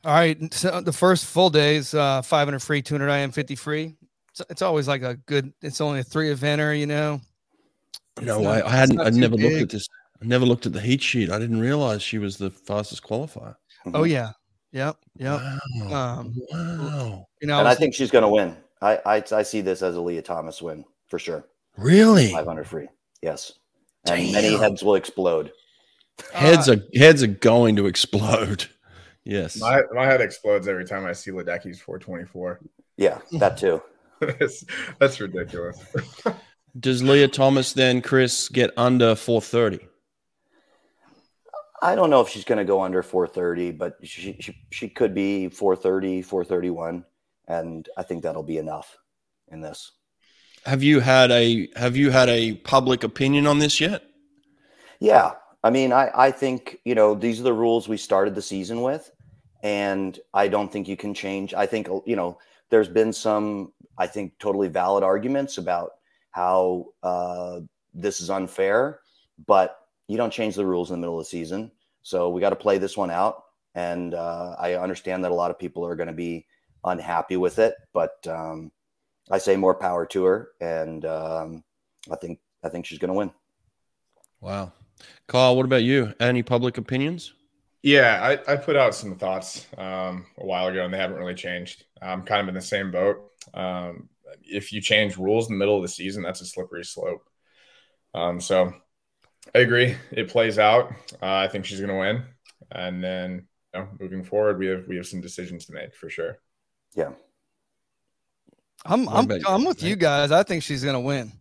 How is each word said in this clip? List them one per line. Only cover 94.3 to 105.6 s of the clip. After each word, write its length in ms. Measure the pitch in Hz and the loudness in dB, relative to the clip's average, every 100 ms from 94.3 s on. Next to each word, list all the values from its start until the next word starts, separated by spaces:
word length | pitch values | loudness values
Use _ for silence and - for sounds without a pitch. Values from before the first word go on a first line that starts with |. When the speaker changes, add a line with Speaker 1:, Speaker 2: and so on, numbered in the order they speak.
| - | -20
Speaker 4:
if 280 | _ 101 101 | _ -10 -8
you 80 | 107 | -8
change 340 | - 107 104 90 | 0 2 2 -2
rules 300 | 95 113 113 | -2 0 -2
in 40 | |
the 40 | 98 | -2
middle 160 | 101 | 0
of 80 | 101 | 0
the 40 | 90 | -2
season, 360 | - 92 101 | -10 -10 -8
that's 180 | 87 95 | -10 -10
a 40 | 90 | -12
slippery 360 | - - 87 | -12 -12 -14
slope. 460 | 87 - - 85 _ _ _ _ _ _ _ _ _ | -14 -10 -8 -8 _ _ _ _ _ _ _ _ _
Um, 260 | - 87 87 | -6 -6 -6
so 320 | - 95 92 - _ _ _ _ _ _ - | 0 2 0 -4 _ _ _ _ _ _ -2
I 60 | - | 2
agree. 360 | 120 120 123 - - | 4 4 2 -2 -8
It 180 | - 110 | -8 -2
plays 280 | 117 113 104 | 0 0 4
out. 340 | 107 117 123 113 - - | 6 6 2 -10 -20 -10
Uh, 40 | 92 | -4
I 120 | 95 95 | -2 -2
think 180 | 101 | -4
she's 140 | 95 98 | -10 -8
gonna 180 | 101 95 | -6 -2
win. 240 | 95 120 123 _ _ _ - | -2 -4 -8 _ _ _ -18
And 320 | 92 90 90 | -10 -8 -6
then, 440 | 92 92 92 90 _ _ _ | -6 -6 -8 -10 _ _ _
you 60 | 95 | -14
know, 60 | 98 104 | -14 -14
moving 240 | 92 95 | -12 -12
forward, 340 | 90 104 107 92 | -6 0 0 0
we 80 | 95 | -4
have, 200 | 92 92 | -4 -6
we 80 | |
have 100 | 90 | -10
some 160 | 85 92 | -10 -12
decisions 440 | 87 - 90 85 | -12 -14 -12 -14